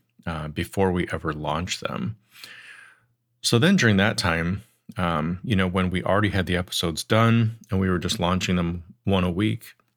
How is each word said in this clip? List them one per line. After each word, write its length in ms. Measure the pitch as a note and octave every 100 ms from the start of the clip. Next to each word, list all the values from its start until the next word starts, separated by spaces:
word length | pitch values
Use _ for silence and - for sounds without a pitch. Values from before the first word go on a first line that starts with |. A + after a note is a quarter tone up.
| _ _
uh, 220 | F2 D#2+ D2+
before 460 | D#2 - - F#2+
we 160 | F2+ E2+
ever 220 | E2 E2
launched 480 | D2+ D2+ D2+ F#2 -
them. 380 | - - - - _ - - - - - - _ _ _ _ _
So 160 | - A#2+
then 160 | D#3+
during 220 | G3 A#2 G2
that 200 | G#2 -
time, 460 | F2+ E2 E2+ G2+ - _ _ -
um, 420 | F2+ E2 D#2 F#2
you 100 | -
know, 140 | G2 F#2
when 200 | F#2 F#2
we 140 | F2+
already 280 | - F#2+ G#2
had 160 | G2 F2
the 100 | F2+
episodes 480 | F2 - F2 D#2
done 520 | - A2 A2+ A#2 A2 A2+ -
and 80 | F#2+
we 100 | F#2+
were 120 | F2+
just 180 | - -
launching 380 | F2 F#2 F#2 F2+
them 260 | E2+ F2 - -
one 180 | - F#2+
a 80 | F2+
week, 440 | F2 G#2+ A2 - - _